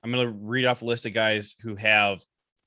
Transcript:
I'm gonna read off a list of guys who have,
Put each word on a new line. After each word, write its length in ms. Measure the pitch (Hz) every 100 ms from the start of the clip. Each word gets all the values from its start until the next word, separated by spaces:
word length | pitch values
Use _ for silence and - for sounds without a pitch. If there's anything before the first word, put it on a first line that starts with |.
I'm 80 | 117
gonna 180 | 127 120
read 340 | 104 104 127 123
off 160 | 123
a 20 |
list 220 | 117 117 113
of 80 |
guys 400 | 113 110 107 104 -
who 140 | 113 98
have, 440 | 110 107 101 95 - _ _ _